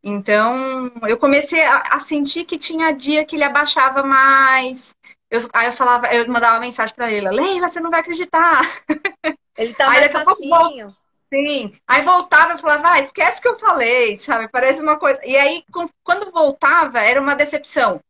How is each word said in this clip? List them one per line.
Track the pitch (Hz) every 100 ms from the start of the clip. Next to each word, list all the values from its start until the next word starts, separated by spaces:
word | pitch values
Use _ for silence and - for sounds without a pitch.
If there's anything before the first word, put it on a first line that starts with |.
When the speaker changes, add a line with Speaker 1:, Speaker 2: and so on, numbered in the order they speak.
Speaker 1:
Então, | 196 202 196 208 226 254 262 262 254 240 220
eu | 240
comecei | 285 285 294 330
a, | 302 269 -
a | 294
sentir | - 302 285 330
que | 339 311
tinha | - 320 320
dia | 277 262 302
que | 302 311
ele |
abaixava | 285 277 294 320 262 269
mais. | 269 262 269 269 269 262 254 254 - _ _ _ _
Eu, | 233 233
aí | 226 233
eu |
falava, | 240 247 240 226
eu | 240 233
mandava | 240 233 226
mensagem | 247 233 220
pra | - 240
Leila, | 208 196
"Leila, | 214 370 370 349
você | 339
não | 330
vai | 330
acreditar." | 330 330 349 320 339 294
<laughs> | 320 - - 302 - - 311 311 _ -
Speaker 2:
Ele | 226
tá | 226 269
Speaker 1:
Aí | 262
Speaker 2:
mais | 294
Speaker 1:
daqui | 339
a |
pouco | 302 381 277
vol-, | 339 330
Speaker 2:
baixinho. | 277 202 _ _ _ _
Speaker 1:
sim. | 277 294 277 214 _ -
Aí | 269
voltava, | 302 359 359 311 330
eu | 339
falava, | 320 294 330
"Ah, | 339
esquece | 277 - 339 -
que | 480
eu | 453
falei", | 427 330 233 247 233 202
sabe? | - 240 220
Parece | 254 262 294
uma | 302 302
coisa. | 302 269
E | - 269
aí, | 285 339 _
com, | 349 339 _
quando | - 370 403
voltava, | 359 294 277 285 339 302 240
era | 214 262
uma | 277 277
decepção. | 294 294 - 302 233 -